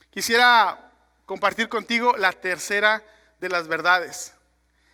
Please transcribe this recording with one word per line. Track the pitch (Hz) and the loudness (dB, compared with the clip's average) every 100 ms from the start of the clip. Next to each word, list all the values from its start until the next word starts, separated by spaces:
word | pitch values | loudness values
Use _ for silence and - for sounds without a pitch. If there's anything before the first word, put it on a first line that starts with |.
| _ | _
Quisiera | - - 233 247 240 196 - - _ _ _ - | -8 -2 4 6 6 4 -2 -12 _ _ _ -14
compartir | 190 202 190 226 | -4 -2 -2 -4
contigo | 233 - 233 240 240 | -6 -4 -2 0 0
la | 190 | 0
tercera | 180 185 175 - 202 214 214 - _ _ _ | -2 -6 -6 -4 0 0 0 -6 _ _ _
de | 180 | -6
las | 180 160 | -6 -4
verdades. | 160 165 180 165 - - _ _ _ _ _ _ | -2 2 0 0 -12 -16 _ _ _ _ _ _